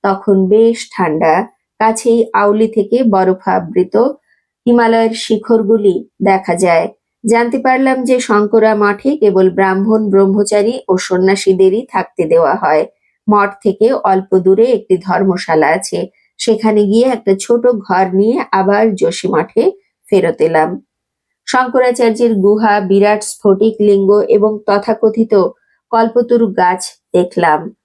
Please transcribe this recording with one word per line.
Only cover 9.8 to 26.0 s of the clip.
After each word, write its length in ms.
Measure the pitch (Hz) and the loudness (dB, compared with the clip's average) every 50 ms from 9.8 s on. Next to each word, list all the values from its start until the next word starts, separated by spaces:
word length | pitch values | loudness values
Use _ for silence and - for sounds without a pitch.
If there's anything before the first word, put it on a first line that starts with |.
| 196 220 220 220 214 208 | 0 0 0 0 0 0
ব্রহ্মচারী 680 | 190 196 196 196 196 208 202 196 208 208 196 220 247 269 - - | 2 2 2 2 2 0 -2 0 0 0 0 0 -4 -6 -6 -4
ও 80 | 180 | -4
সন্ন্যাসীদেরই 920 | 185 - - 185 180 185 190 196 196 - 196 190 180 190 190 185 220 254 - - | -4 -2 -2 -2 0 0 0 0 0 0 -2 2 2 2 2 2 0 -6 -6 -6
থাকতে 320 | 196 175 - _ - 170 | -6 -6 -6 _ -6 -2
দেওয়া 300 | 160 165 165 165 143 143 | 0 2 2 2 0 0
হয়। 320 | - 190 156 156 151 - - _ _ _ _ _ _ _ - | -2 -2 0 0 0 -2 -4 _ _ _ _ _ _ _ 0
মঠ 200 | 208 208 202 202 202 _ _ | 0 0 0 -2 -4 _ _
থেকে 300 | 208 196 - 220 226 269 | -4 -2 0 0 0 0
অল্প 460 | - - 190 190 190 190 190 - 185 | 0 -2 0 -2 -2 -2 _ -2 0
দূরে 260 | 175 185 190 190 226 | 2 2 2 4 2
একটি 320 | 254 247 202 202 _ 190 | 2 0 -2 -2 _ -4
ধর্মশালা 720 | 180 - 185 196 180 202 196 180 185 - - 165 160 151 | -4 -2 -4 -2 0 0 0 -2 -2 -2 -2 0 0 2
আছে, 420 | 139 160 190 - - - 190 190 - _ _ _ _ _ _ | 0 0 -2 -4 -8 -8 -8 -8 -8 _ _ _ _ _ _
সেখানে 460 | - - 220 214 220 220 214 214 208 | -2 -2 -2 0 0 0 0 2 0
গিয়ে 220 | 196 202 226 240 | 2 2 2 2
একটা 300 | 262 247 220 - 196 190 196 | 0 -2 -4 -2 -2 -2 -2
ছোট 260 | - - 240 240 233 | 0 -2 -2 0 2
ঘর 400 | 247 247 214 196 - 190 180 190 190 180 | 0 0 0 -4 -4 0 0 0 0 0
নিয়ে 300 | 190 202 220 254 370 - - - | 0 0 0 0 -2 -4 -4 -2
আবার 420 | 196 190 190 202 208 220 226 202 | -2 0 0 0 2 0 0 0
যোশী 340 | 185 - 170 185 - - 185 | -2 -2 -4 -4 -4 -6 -4
মঠে 420 | - 156 151 - _ 220 247 381 381 - _ _ _ _ _ _ | -2 -2 -4 -2 _ -2 -2 -2 -2 -4 _ _ _ _ _ _
ফেরত 300 | - 190 170 170 160 - | 0 0 0 0 -2 -2
এলাম। 460 | 151 160 165 151 156 165 180 190 _ _ _ _ _ _ _ _ _ _ _ _ _ | -2 0 2 0 0 0 -4 -10 _ _ _ _ _ _ _ _ _ _ _ _ _
শঙ্করাচার্যের 880 | - - 247 262 247 240 262 254 247 240 233 240 233 220 220 240 233 226 | -4 -2 -2 -2 0 0 0 0 0 0 0 0 0 0 2 0 0 0
গুহা, 460 | 202 185 202 208 214 226 220 202 208 | 2 2 2 2 2 2 0 0 0
বিরাট 420 | 196 185 196 196 202 208 214 214 208 | 0 0 2 2 2 2 0 0 -4
স্ফটিক 540 | - - - _ 214 196 190 208 220 220 220 | -10 -14 -2 _ 0 2 2 2 -2 0 0
লিঙ্গ 400 | 208 208 202 196 196 190 208 208 196 - | 2 2 2 2 2 2 2 2 2 2
এবং 300 | - 208 202 214 214 208 214 | 0 2 2 0 -2 -4 -4
তথাকথিত 680 | - 202 202 202 - 220 220 - 220 220 226 226 220 220 202 180 175 - _ _ _ _ _ _ _ | -2 -2 -2 0 -2 -4 0 0 -2 0 0 -2 0 2 0 0 0 -4 _ _ _ _ _ _ _
কল্পতরু 560 | - 226 | -2 0